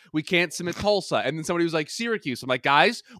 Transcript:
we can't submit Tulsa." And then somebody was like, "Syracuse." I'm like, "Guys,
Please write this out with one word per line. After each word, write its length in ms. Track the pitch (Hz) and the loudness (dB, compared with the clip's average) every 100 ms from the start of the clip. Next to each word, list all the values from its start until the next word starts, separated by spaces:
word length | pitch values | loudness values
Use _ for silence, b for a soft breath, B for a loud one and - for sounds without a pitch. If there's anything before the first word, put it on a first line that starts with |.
| b | b
we 120 | 156 | -6
can't 280 | 151 175 175 | 0 0 0
submit 240 | - 175 165 | -2 -6 -2
Tulsa." 400 | 196 202 - 123 | 0 0 0 -2
And 140 | 113 160 | 0 -2
then 60 | |
somebody 200 | 156 175 | -2 -2
was 100 | 170 | 0
like, 180 | 160 151 | -2 -4
"Syracuse." 500 | - 233 220 147 120 | -6 -4 -4 -4 -6
I'm 80 | 127 | -4
like, 140 | 127 | -2
"Guys, 400 | 143 143 185 233 B | 4 6 6 2 B